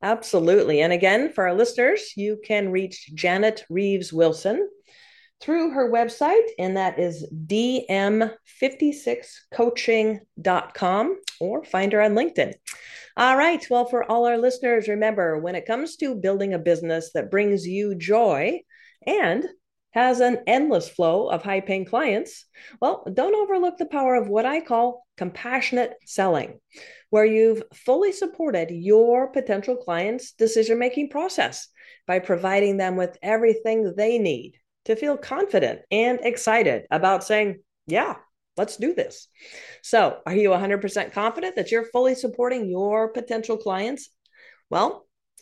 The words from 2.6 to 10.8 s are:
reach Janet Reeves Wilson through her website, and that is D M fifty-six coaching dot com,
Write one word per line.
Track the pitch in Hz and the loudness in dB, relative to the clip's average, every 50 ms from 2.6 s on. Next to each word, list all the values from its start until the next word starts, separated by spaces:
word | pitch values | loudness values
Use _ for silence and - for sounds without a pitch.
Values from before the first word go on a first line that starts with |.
| 202 190 185 | -2 -2 -2
reach | 185 190 185 - - - - 151 | -2 -4 -4 -8 -14 -18 -18 -12
Janet | 151 - 175 180 190 208 220 220 - - - | -4 -2 0 2 2 2 2 0 -2 -8 -8
Reeves | 165 185 202 196 196 190 180 170 160 | -4 -2 0 0 0 -2 -4 -4 0
Wilson | 160 165 165 160 - - 196 226 330 403 392 - - _ _ _ - - - - _ _ _ _ _ | 2 2 2 2 0 -2 -2 -2 -2 -4 -4 -6 -14 _ _ _ -20 -20 -20 -20 _ _ _ _ _
through | - - 311 339 330 339 | -4 -2 0 0 0 0
her | 262 277 262 233 226 | 0 0 0 2 2
website, | 233 233 226 226 - 294 311 381 453 453 440 - - | 2 0 0 -2 -2 0 4 4 4 4 2 -2 -4
and | 180 185 190 | -4 -2 -2
that | 190 190 185 - - | 0 -2 -2 0 0
is | 175 175 165 - - - - 160 160 | -2 -2 -4 -6 -12 -12 -12 -14 -8
D | 156 196 220 233 247 254 254 247 - | -2 -2 0 0 0 0 -2 -2 -2
M | 190 196 196 202 214 220 220 220 220 - _ | -2 0 2 2 2 2 0 -2 -4 -10 _
fifty-six | _ - - 262 269 269 - 302 294 285 - - - 240 240 - - - - _ _ - | _ -6 -2 -2 -2 0 0 0 0 0 -2 -4 -4 -4 -4 -6 -14 -20 -20 _ _ -2
coaching | - 233 240 233 - - - 226 220 214 220 220 202 - _ _ - | 0 0 0 0 -2 0 0 2 2 2 0 -2 -4 -8 _ _ -6
dot | 165 190 180 - - - - | -2 0 0 0 -2 -4 -8
com, | - | -4